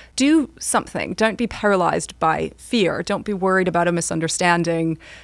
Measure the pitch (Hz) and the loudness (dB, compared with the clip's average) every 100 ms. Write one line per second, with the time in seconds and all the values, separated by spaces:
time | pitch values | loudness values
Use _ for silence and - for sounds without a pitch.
0 | - - 277 320 269 - - - - - | -10 0 4 4 2 -6 -4 -2 -2 -6
1 | - 175 220 202 233 - 208 190 165 160 | -6 0 0 0 -4 0 2 2 2 0
2 | - - 160 156 160 - - 240 170 - | -4 -2 0 0 -4 -8 -2 0 2 0
3 | 170 202 - 190 190 185 180 175 175 175 | -4 -4 -4 -2 0 2 2 2 2 0
4 | - 165 160 - 180 170 165 165 165 156 | -2 -2 -2 0 2 2 2 0 -2 -4
5 | - - | -10 -20